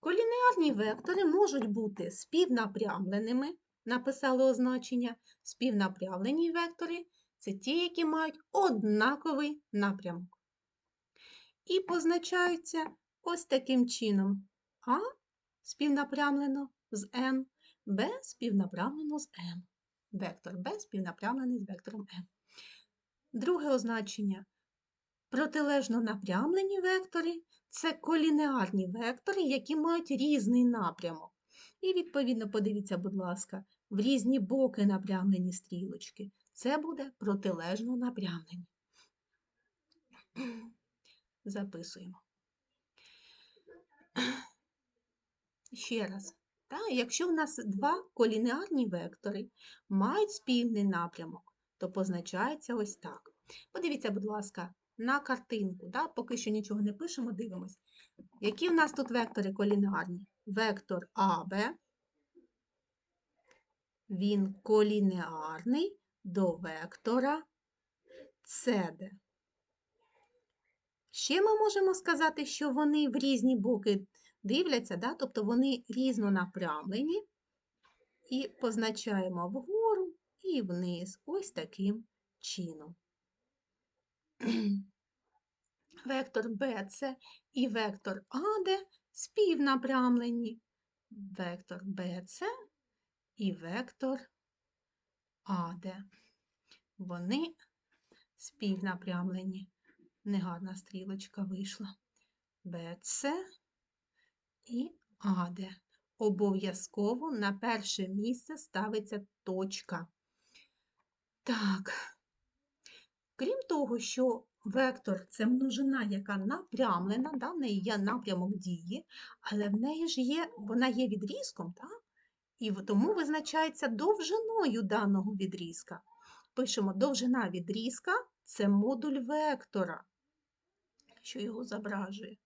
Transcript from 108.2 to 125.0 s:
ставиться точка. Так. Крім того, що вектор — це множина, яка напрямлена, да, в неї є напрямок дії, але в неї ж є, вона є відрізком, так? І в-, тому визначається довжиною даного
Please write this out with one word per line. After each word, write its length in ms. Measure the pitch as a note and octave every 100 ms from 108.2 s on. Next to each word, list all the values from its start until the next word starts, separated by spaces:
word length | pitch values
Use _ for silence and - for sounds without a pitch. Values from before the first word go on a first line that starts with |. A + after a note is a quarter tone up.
| A3 B3 - D4+
ставиться 720 | - F#3+ G#3+ G#3+ G#3 G#3 G3+ _
точка. 640 | - F#3 G3 G3 - E3+ E3+ _ _ _ _ - _ _ _ _ _ _ _ _
Так. 720 | - A3+ G3+ F#3+ F#3+ - - - _ _ _ _ _ _ - - _ _ _ _
Крім 220 | C#4 C5+ C5
того, 300 | D#4 C4+ A#3
що 460 | - - B3+ A3+ - _
вектор — 640 | G#3+ A3 C4 B3+ - F#3 -
це 160 | - A3
множина, 560 | B3+ C4+ A3 C#4 C4+
яка 340 | G#3 G3 G3 G3
напрямлена, 960 | G3 D#4 F#4+ G#3+ B3 F3 F#3 A3 C#4
да, 160 | C#4+ B3
в 80 | F4
неї 220 | C4 G3+
є 180 | F#3 G#3+
напрямок 580 | G3 B3 B3 F#3 F#3 G3+
дії, 480 | F#3 F3 E3+ B3 - - - -
але 280 | - G#3 G3+
в 40 |
неї 360 | G#3 B3+ D#4+ E4
ж 120 | C4
є, 300 | B3 D#4 E4+ C#4+
вона 300 | G#3 A#3 C4
є 200 | A#3+ B3+
відрізком, 640 | G3 G3+ B4+ C5+ - E3+
так? 300 | F3+ D4 A4+ _ _ _ _ _ _
І 120 | A3
в-, 160 | G3 G3
тому 280 | G3+ C#4+
визначається 760 | G4+ D4 D#4 D#4 D#4 D#4+ - C#4
довжиною 920 | A3 D#4+ G#4 D#4 G#4+ A4+ A4+ E4 A3+
даного 500 | G3 G#3